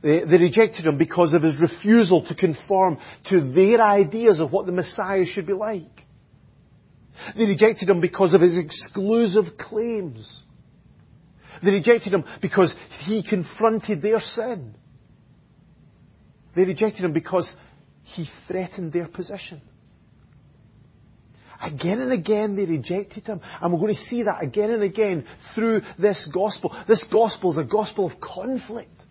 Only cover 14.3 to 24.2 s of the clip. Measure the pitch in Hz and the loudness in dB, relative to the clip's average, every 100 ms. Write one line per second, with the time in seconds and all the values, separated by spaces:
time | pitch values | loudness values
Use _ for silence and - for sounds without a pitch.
14.3 | - 226 214 117 - _ _ _ _ _ | -8 -6 -8 -12 -20 _ _ _ _ _
15.3 | _ _ _ _ _ _ _ _ _ _ | _ _ _ _ _ _ _ _ _ _
16.3 | _ _ 175 185 165 220 208 180 156 - | _ _ 0 0 0 -4 -2 -4 -2 -2
17.3 | 185 - - - _ _ _ _ - 151 | -4 -4 -14 -20 _ _ _ _ -12 -12
18.3 | - - 185 180 - 165 175 165 - 180 | -14 -10 -8 -8 -10 -6 -6 -8 -12 -12
19.3 | 196 - 156 _ _ _ _ _ _ _ | -14 -16 -20 _ _ _ _ _ _ _
20.3 | _ _ _ _ _ _ _ _ _ _ | _ _ _ _ _ _ _ _ _ _
21.3 | _ - - - 143 170 220 254 247 165 | _ -20 -16 -14 -6 -4 -4 -2 -4 -2
22.3 | 214 214 196 185 156 120 180 202 220 214 | -2 -2 -2 -2 -4 -4 -8 -8 -14 -12
23.3 | 196 - - 175 170 208 208 - 240 | -12 -12 -6 -2 0 0 -2 -4 -4